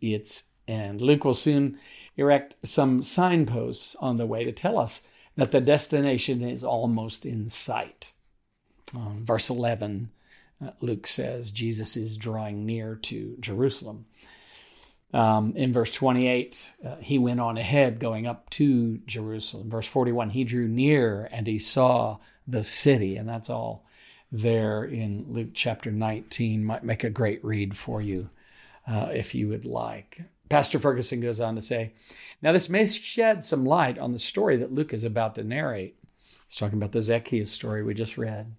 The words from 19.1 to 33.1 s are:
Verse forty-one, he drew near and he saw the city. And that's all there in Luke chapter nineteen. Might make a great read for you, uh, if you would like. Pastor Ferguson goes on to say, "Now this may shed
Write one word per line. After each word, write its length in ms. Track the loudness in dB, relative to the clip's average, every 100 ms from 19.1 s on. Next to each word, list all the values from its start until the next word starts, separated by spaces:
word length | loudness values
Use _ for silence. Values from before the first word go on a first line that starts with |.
| -8 -6 -6 -8 -8 -6
Verse 180 | -6 -2
forty-one, 440 | 0 2 0 0
he 120 | -2
drew 240 | -2 -2 0
near 640 | 2 4 4 4 0 -6
and 160 | -6 -2
he 100 | 0
saw 600 | 2 4 4 4 0 -4 -16 _ -6
the 160 | -2
city. 540 | 2 4 6 4 2 -4
And 120 | -6
that's 200 | -8 -6
all 360 | -6 -6 -10 _ _ -20 -20 _
there 540 | -2 2 4 2 0
in 420 | -4 -4 -4 -6 -6
Luke 220 | -6 -6
chapter 360 | -4 -2 -2 -2
nineteen. 760 | 0 0 -2 -4 -2 0 0 0
Might 180 | -2
make 220 | -2 -2 -2
a 40 |
great 340 | 0 0 0 -2
read 320 | -2 -2 -4
for 240 | -6 -4
you, 280 | -2 -4 -6 -14 _ -20 -20 -16 -6
uh, 240 | -4 -2
if 200 | -4 -4
you 140 | -4 -4
would 160 | -4
like. 580 | -6 -6 -6 -10 -16 -20 -20 _ 0
Pastor 300 | 2 4 2
Ferguson 400 | 2 2 -2 -2
goes 200 | -2 -2
on 140 | -2
to 80 | -4
say, 320 | -2 -4 -4 -10 -20 -20 -20 -2
"Now 100 | 2
this 180 | 2 4
may 180 | 2 2
shed 560 | 0 -2